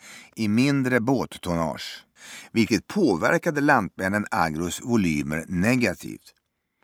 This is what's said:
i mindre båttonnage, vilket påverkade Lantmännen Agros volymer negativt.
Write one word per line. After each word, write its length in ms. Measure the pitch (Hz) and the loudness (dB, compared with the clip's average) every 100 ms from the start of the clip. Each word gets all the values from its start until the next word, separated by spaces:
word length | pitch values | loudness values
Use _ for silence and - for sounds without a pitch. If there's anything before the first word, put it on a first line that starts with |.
| - - - - | -12 -20 -16 -4
i 120 | 107 | 0
mindre 520 | 110 139 139 127 123 | 2 2 2 2 0
båttonnage, 1080 | 110 127 78 - 90 85 80 65 - - - _ - - - | 2 0 -2 -6 -4 -2 -2 -6 -12 -14 -20 _ -20 -20 -4
vilket 340 | 110 110 101 - | 0 2 0 -2
påverkade 760 | 208 160 82 117 165 175 147 | 0 2 2 2 2 0 0
Lantmännen 640 | 143 131 92 - 95 104 101 | 4 4 2 -2 -2 -2 -2
Agros 500 | 110 82 78 87 - | 0 0 0 -4 -6
volymer 640 | 127 117 87 73 69 78 - | 0 2 2 0 -2 -4 -4
negativt. 840 | 90 101 127 110 80 - 52 - _ _ _ _ _ | -2 0 2 0 -2 -10 -14 -18 _ _ _ _ _